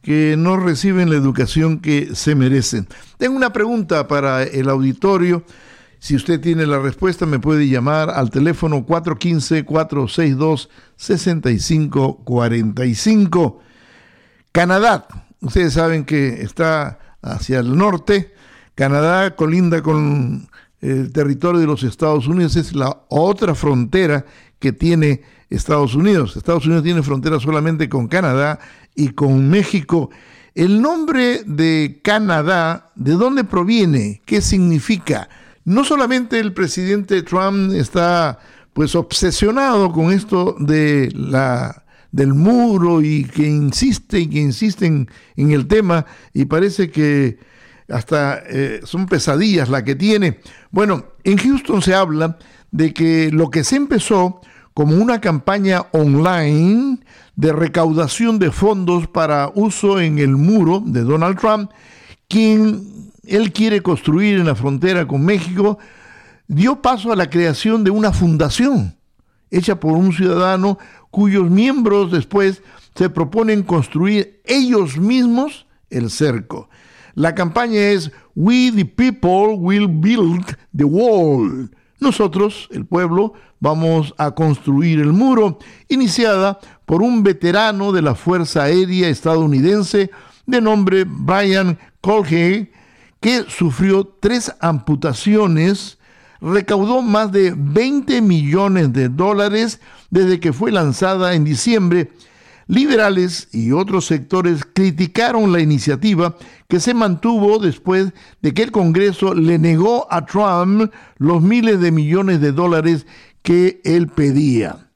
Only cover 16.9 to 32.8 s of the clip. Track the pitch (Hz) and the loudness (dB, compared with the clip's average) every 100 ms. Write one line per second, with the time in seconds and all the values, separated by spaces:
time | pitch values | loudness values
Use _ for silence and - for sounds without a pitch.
16.9 | 131 - - - - - 131 120 143 208 | -12 -20 -16 -10 -10 -4 -2 0 0 0
17.9 | 175 - 202 170 _ - - _ - 135 | -2 0 -2 -2 _ -20 -20 _ -4 0
18.9 | 143 156 180 190 143 156 170 175 165 151 | 2 2 2 -2 -2 0 2 0 0 0
19.9 | 151 147 147 123 135 - - _ _ - | 0 0 -2 -4 -6 -12 -20 _ _ -6
20.9 | 135 127 131 143 135 175 175 156 147 127 | -4 -4 -2 -2 0 0 0 0 0 -4
21.9 | - 160 151 127 180 165 175 147 143 131 | -2 0 0 0 0 0 0 -2 -4 -4
22.9 | - _ 143 175 190 196 143 151 127 120 | -6 _ 0 0 0 -2 -2 0 0 0
23.9 | 185 175 147 - - _ _ 135 113 165 | 0 0 -2 -6 -20 _ _ -6 -2 0
24.9 | 170 151 135 - _ _ - - 151 139 | 2 2 0 -6 _ _ -8 -2 0 0
25.9 | 131 190 190 113 - - 170 151 165 156 | 0 2 2 0 -6 -2 -2 0 0 0
26.9 | 170 139 139 151 156 131 156 156 160 143 | -2 -2 -4 -2 -2 -2 -2 -2 -2 -2
27.9 | 135 117 175 170 131 147 151 - - _ | -4 -2 -2 0 0 -2 -4 -12 -20 _
28.9 | - 143 - 143 135 135 196 196 196 143 | -4 -4 0 0 2 2 2 0 -4 -2
29.9 | 165 - - - - _ - 175 208 277 | -2 -2 -10 -20 -20 _ -2 2 2 2
30.9 | 339 311 269 247 240 208 147 160 160 147 | -2 -2 0 0 -2 -6 -2 0 0 -2
31.9 | 139 - 214 214 160 151 185 160 165 | -4 -2 0 0 0 0 0 -2 -6